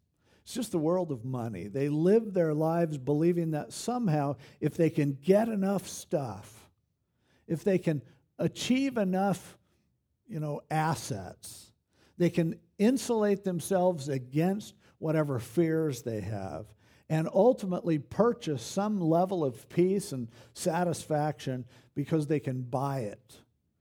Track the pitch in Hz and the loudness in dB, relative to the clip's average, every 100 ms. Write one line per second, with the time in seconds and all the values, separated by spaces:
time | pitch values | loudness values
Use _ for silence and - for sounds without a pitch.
0 | _ _ _ _ - 247 226 175 151 180 | _ _ _ _ -10 -8 -4 0 2 0
1 | 170 131 131 127 117 95 101 135 143 151 | 0 -6 -6 -6 -6 -6 -6 -2 0 2
2 | 175 220 214 185 160 151 160 170 170 147 | 6 6 4 0 2 2 2 2 0 -2
3 | 127 147 165 175 160 151 - - - 247 | -2 2 2 2 0 -2 -6 -8 -4 -2
4 | 220 151 143 139 - - 151 - 160 160 | 2 2 0 -4 -10 -4 -2 2 2 4
5 | 143 135 180 202 226 214 190 202 - - | 0 0 4 4 4 0 0 -2 -4 -12
6 | - 170 127 98 - - - _ _ _ | -4 -4 -4 -10 -14 -20 -20 _ _ _
7 | _ _ _ _ - 160 208 185 175 151 | _ _ _ _ -6 -2 2 2 2 -2
8 | - - _ - 170 - - 254 269 240 | -4 -18 _ -2 -2 0 0 2 2 0
9 | 190 185 196 180 - - _ _ _ _ | 0 2 2 0 -4 -20 _ _ _ _
10 | _ _ - 170 151 147 - 156 156 160 | _ _ -12 -8 -6 -6 -4 0 0 -2
11 | - 101 90 - - - - _ _ _ | -4 -8 -8 -14 -18 -18 -20 _ _ _
12 | _ - 170 180 160 - _ - 208 262 | _ 0 0 2 0 -2 _ 2 2 2
13 | - 226 208 196 196 175 - 190 180 175 | 0 2 2 2 0 -4 0 2 2 2
14 | 135 135 123 143 175 202 - - _ _ | -2 -4 -2 0 0 0 -6 -18 _ _
15 | 160 156 147 127 117 - 165 160 156 120 | 0 0 2 -2 -2 0 2 2 0 -2
16 | 120 110 92 104 95 78 107 _ _ _ | -4 -4 -4 -6 -6 -8 -12 _ _ _
17 | - 156 160 202 226 262 190 175 175 151 | -4 -2 0 4 4 4 0 -4 0 -2
18 | - - 233 233 - 139 - - 208 208 | -2 2 2 0 -4 -6 -4 -4 -2 0
19 | 160 165 185 185 143 117 - - 180 196 | 2 2 2 0 -2 -4 -4 2 2 2
20 | 190 135 113 - - - - 165 175 147 | -2 -8 -8 -12 -20 -6 -2 0 0 -2
21 | - 151 151 143 - 127 123 - _ - | -2 0 0 -2 -6 -6 -8 -18 _ -8
22 | 143 160 143 151 139 127 123 131 139 135 | -2 0 2 0 -2 -6 -4 -2 -2 -4
23 | 104 101 _ - _ _ _ _ | -6 -10 _ -20 _ _ _ _